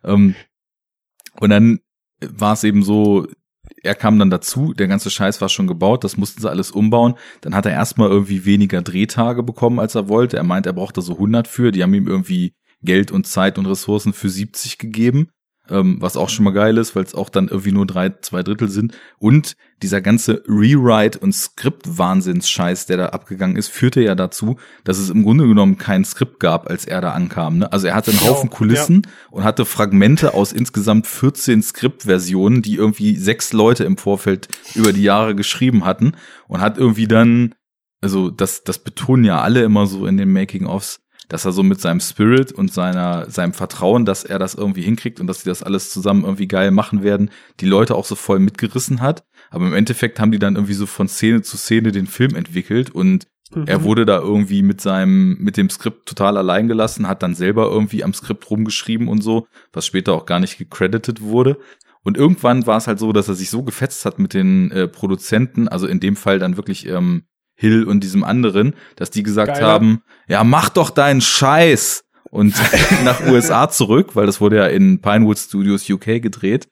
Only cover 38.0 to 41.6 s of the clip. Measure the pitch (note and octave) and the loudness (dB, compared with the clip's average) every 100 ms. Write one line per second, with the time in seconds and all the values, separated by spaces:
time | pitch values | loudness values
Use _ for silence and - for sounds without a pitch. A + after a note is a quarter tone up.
38 | G2 F#2+ F2+ F2 F#2+ - - - - - | -4 -2 -2 -2 -4 -4 -10 -10 -12 -10
39 | - B2+ A2 E2 D2 B2 A2 G#2 G2+ F#2+ | 0 4 4 2 2 2 4 2 2 -2
40 | G2 G2 G2 F#2+ G2 F#2+ F#2 G2 - - | -2 0 2 0 -2 -6 -6 -6 -8 -16
41 | _ _ _ E2 F#2+ F#2 | _ _ _ -6 -4 0